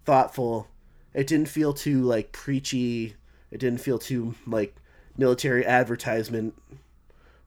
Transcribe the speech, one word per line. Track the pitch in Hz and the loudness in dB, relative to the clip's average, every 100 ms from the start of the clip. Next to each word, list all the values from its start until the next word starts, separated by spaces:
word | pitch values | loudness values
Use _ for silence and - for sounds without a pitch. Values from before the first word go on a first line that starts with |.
| - | 4
thoughtful. | 135 131 - 120 117 107 - - - - | 4 4 0 -2 -2 -6 -18 -20 -20 -10
It | - 139 | -4 0
didn't | 160 151 | 0 0
feel | 156 151 | 0 0
too, | 143 147 135 | 0 0 2
like, | 127 113 104 | 2 0 -2
preachy. | - - 135 135 131 123 117 110 107 - _ _ | -10 -4 -4 -2 -2 -2 -2 -6 -10 -20 _ _
It | - | -4
didn't | 127 120 | -2 -2
feel | 135 117 | -2 -2
too, | - 127 117 113 - | -2 -4 -4 -8 -4
like, | 113 101 - - - - - | -2 -2 -6 -20 -20 -20 0
military | 131 123 143 123 117 | 2 2 2 2 4
advertisement | 127 120 120 - 113 113 117 110 - _ - _ _ _ - - _ | 4 2 -2 -2 -2 -2 -4 -6 -8 _ -20 _ _ _ -20 -20 _